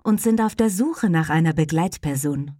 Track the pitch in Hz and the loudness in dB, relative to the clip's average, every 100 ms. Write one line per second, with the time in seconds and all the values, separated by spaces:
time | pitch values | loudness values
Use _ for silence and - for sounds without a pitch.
0 | - 214 226 226 220 - 220 190 285 330 | -2 0 2 0 0 0 0 0 -2 0
1 | 214 165 156 156 165 151 151 160 180 - | 0 2 2 2 2 2 0 0 -2 -4
2 | 151 139 147 139 143 | -6 -4 -2 -4 -6